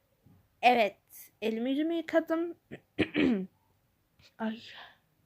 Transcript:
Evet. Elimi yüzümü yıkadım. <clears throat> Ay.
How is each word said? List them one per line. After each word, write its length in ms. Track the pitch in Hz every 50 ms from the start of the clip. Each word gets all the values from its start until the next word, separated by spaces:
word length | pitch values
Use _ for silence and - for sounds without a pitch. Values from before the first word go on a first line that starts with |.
| _ _ _ _ _ - - - _ _ _ _
Evet. 360 | - 240 247 233 214 196 - - _ _ - - - - _ _
Elimi 280 | 214 220 220 226 233 262
yüzümü 240 | 269 277 311 330 339
yıkadım. 640 | 330 320 - 311 330 320 320 330 330 339 349 339 - _ _ - - - _ _ -
<clears throat> 600 | 320 - - 294 294 262 233 190 185 - - _ _ _ _ _ _ _ _ _ _ _ _ _ _ - _ -
Ay. 220 | 226 220 220 233 - - - - - - - _ _ _ _ _ _